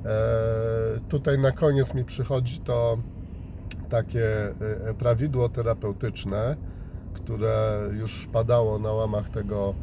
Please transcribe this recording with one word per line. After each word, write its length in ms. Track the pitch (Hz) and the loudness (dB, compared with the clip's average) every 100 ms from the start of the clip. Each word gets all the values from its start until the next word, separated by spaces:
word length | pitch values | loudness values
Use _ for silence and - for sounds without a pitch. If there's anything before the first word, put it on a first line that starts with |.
e, 960 | 110 107 113 113 113 113 113 113 113 110 - | 0 0 2 2 2 0 0 0 0 -2 -2
tutaj 300 | 147 147 139 | 0 2 4
na 140 | 135 | 4
koniec 420 | 131 156 139 127 | 4 4 4 2
mi 100 | 135 | 0
przychodzi 560 | 120 - 127 131 123 - | -4 -4 -2 0 0 -4
to 380 | - 120 117 113 - - - - - - - - - | -2 2 2 0 -4 -10 -12 -12 -12 -10 -10 -10 -2
takie, 680 | 117 107 117 110 107 101 - 107 104 110 | 0 0 0 2 2 -2 -4 -4 -2 -4
e, 60 | 107 | 0
prawidło 500 | 120 117 151 127 120 | 4 4 2 2 2
terapeutyczne, 1080 | - 113 113 104 95 113 - 98 101 117 151 - - - - - | 2 0 0 -2 -2 -4 -4 -4 0 0 -2 -6 -10 -10 -10 -10
które 760 | - - 107 110 110 110 104 104 | -10 -6 0 2 2 2 0 -2
już 340 | 107 110 - - | -4 -4 -6 -2
padało 460 | 117 113 120 110 107 | 0 4 4 4 2
na 140 | 107 | 0
łamach 360 | 110 110 104 101 | 0 0 0 -2
tego 460 | 110 101 104 98 95 | -4 -2 0 0 -2